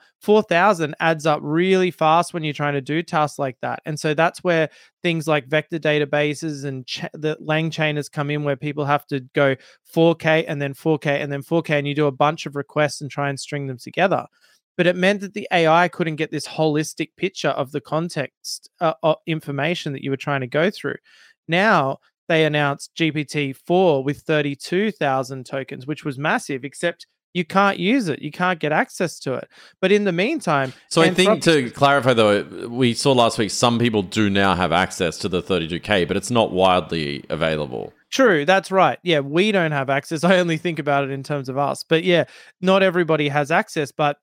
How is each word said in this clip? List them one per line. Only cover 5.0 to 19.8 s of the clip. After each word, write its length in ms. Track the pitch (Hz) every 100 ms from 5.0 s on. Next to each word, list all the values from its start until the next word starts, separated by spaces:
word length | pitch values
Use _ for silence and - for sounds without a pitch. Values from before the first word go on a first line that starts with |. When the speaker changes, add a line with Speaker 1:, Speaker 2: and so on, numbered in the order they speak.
Speaker 1:
things 260 | 175 165 151
like 200 | 151 127
vector 300 | 151 151 165
databases 840 | 151 151 143 147 151 143 165 143
and 220 | 139 131 123
ch-, 180 | - -
the 240 | 160 151 156 151
LangChainers 640 | 156 160 156 156 147 139
come 200 | - 143
in, 120 | 147
where 140 | 147 135
people 300 | 151 143 139
have 200 | 147 -
to 120 | 139 127
go 200 | - 139 131 - _
four 300 | _ 165 165
K 320 | 165 160 160 160
and 160 | 147
then 100 | 139
four 260 | 135 160 151
K 220 | 151 143
and 100 | 143
then 120 | 139
four 180 | - 165
K, 180 | 160 147
and 80 | 143
you 80 |
do 120 | 143 147
a 40 |
bunch 360 | 127 147 160 147
of 100 | 143
requests 460 | - 151 143 -
and 80 | 143
try 180 | - 143
and 100 | 139
string 280 | - 147 139
them 100 | 123
together. 480 | - - 190 135 - _ _ _ _ -
But 80 | 170
it 80 |
meant 280 | 180 185 202
that 120 | 196
the 140 | 208 202
A 160 | 180 160
I 220 | 165 175
couldn't 280 | - 165 151
get 140 | 156
this 160 | 151 -
holistic 640 | - 156 147 156 - 160 _
picture 320 | 185 - 156
of 240 | 135 135
the 80 | 147
context, 880 | - 156 170 160 127 _ - - - _
uh, 140 | 165 -
uh, 140 | 160 160 -
information 640 | 156 147 139 151 175